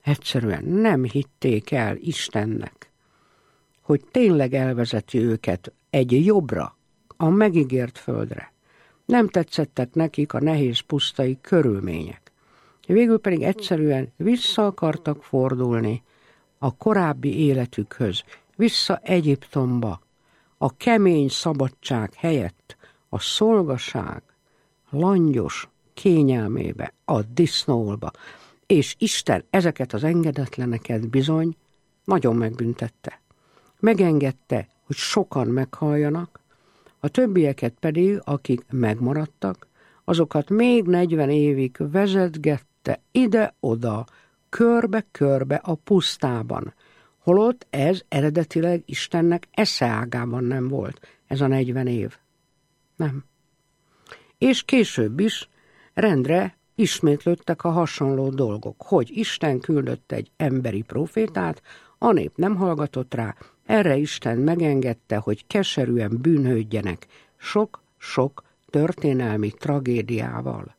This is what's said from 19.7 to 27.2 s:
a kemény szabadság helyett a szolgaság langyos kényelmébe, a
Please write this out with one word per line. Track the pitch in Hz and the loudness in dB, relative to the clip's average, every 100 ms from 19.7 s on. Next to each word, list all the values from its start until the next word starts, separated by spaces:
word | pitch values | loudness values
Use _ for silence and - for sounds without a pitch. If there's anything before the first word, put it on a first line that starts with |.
| 123 113 85 _ _ _ _ _ _ | 0 -2 -6 _ _ _ _ _ _
a | 131 - | -4 -2
kemény | - 226 190 160 139 | 2 4 4 4 2
szabadság | - 170 147 131 - - 120 104 | -2 -2 0 -2 -4 -4 -4 -4
helyett | - 170 151 92 _ _ - - _ _ | -4 -2 0 -2 _ _ -20 -20 _ _
a | - | -8
szolgaság | - - 220 220 160 123 - 120 - - _ _ _ _ _ _ _ | -4 0 4 4 2 -4 -6 -8 -8 -12 _ _ _ _ _ _ _
langyos | 143 175 196 160 131 78 - - _ _ | 0 2 4 4 2 -2 -6 -12 _ _
kényelmébe, | - 202 165 139 127 107 - 85 - - _ - | 0 4 6 4 2 0 -2 -4 -6 -10 _ -2
a | 131 | -2